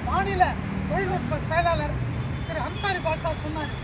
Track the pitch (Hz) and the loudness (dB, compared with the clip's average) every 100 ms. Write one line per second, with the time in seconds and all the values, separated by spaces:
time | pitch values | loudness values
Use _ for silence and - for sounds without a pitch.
0 | - 349 392 381 330 - - - - 339 | 2 2 2 4 4 2 -2 -2 0 0
1 | 370 370 - 302 - 320 349 320 294 - | 0 0 0 -2 2 2 4 2 0 -2
2 | - - - - - 320 277 - 403 370 | -2 -2 -2 -4 -4 -2 -4 0 0 0
3 | 320 311 320 294 302 311 285 - | 0 0 -2 -2 -2 -4 -4 -6